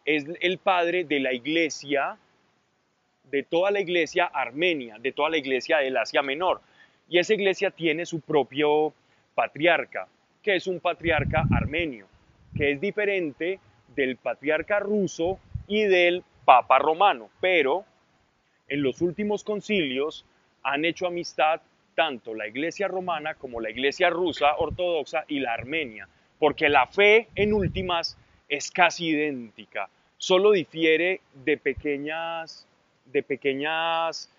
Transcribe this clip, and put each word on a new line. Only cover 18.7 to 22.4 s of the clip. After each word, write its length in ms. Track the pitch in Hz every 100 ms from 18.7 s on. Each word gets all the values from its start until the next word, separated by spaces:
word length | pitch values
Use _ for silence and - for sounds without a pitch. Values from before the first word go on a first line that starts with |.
| 139
los 180 | 135 -
últimos 440 | 175 185 208 208
concilios 800 | - 208 - 202 147 131 147 - - _ _ _
han 200 | 131 143
hecho 220 | 165 160 185
amistad 560 | 175 170 - 156 165 _ _ _
tanto 400 | - 165 123 120
la 140 | 110